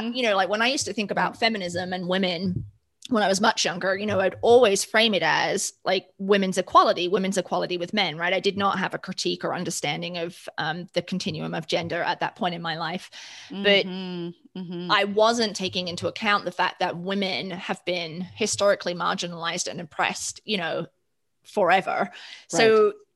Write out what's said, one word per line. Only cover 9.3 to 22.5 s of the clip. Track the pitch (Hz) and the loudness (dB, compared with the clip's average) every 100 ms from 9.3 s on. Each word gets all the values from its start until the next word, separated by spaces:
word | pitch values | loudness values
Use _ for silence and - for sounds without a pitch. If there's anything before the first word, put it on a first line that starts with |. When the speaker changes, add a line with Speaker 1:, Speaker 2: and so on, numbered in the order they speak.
| 175 | -2
Speaker 2:
or | 165 143 | -4 -4
understanding | 180 - 147 165 170 175 | -4 -4 -4 -4 -6 -6
of, | 170 - - - | -8 -10 -12 -6
um, | 151 165 175 | -6 -6 -4
the | 175 | -6
continuum | 170 180 - 156 165 170 | -4 -4 -4 -6 -6 -6
of | 156 | -2
gender | 170 170 170 | -4 -2 -4
at | 160 170 | -4 -2
that | 156 - | -4 -4
point | 185 | -4
in | 170 | -4
my | 170 160 | -6 -6
life. | 160 180 - - - - - | -6 -8 -10 -18 -18 -18 -12
But | 190 202 196 185 | -2 4 4 4
Speaker 1:
Mm-hmm. | 185 185 180 175 - _ 185 | -4 -6 -6 -6 -10 _ -10
Mm-hmm. | 175 175 175 | -8 -6 0
Speaker 2:
I | 202 202 | 2 2
wasn't | 202 214 240 220 202 | 4 4 4 -2 -2
taking | 185 185 180 | -4 -4 -6
into | 175 170 | -6 -6
account | - 214 208 - | -4 0 0 -2
the | |
fact | - 180 - | -2 -2 0
that | 180 175 | -4 -4
women | 180 196 190 185 190 | -4 -2 -2 -4 -6
have | 180 - 196 - | -8 -6 -6 -4
been | 175 165 160 | -4 -4 -8
historically | 180 - 214 - 202 190 180 | -10 -2 -2 2 2 2 0
marginalized | 175 170 190 175 170 165 175 - | -2 -2 -2 -4 -6 -4 -4 -6
and | 156 | -8
oppressed, | 175 - 170 202 - - - | -10 -2 -2 -2 -8 -10 -4
you | 208 | -2
know, | 165 - 175 _ _ _ _ _ - | -2 -4 -6 _ _ _ _ _ -6
forever. | - 175 190 - - 202 - - - | 2 6 6 4 -2 -2 -6 -18 -18
So | - | -4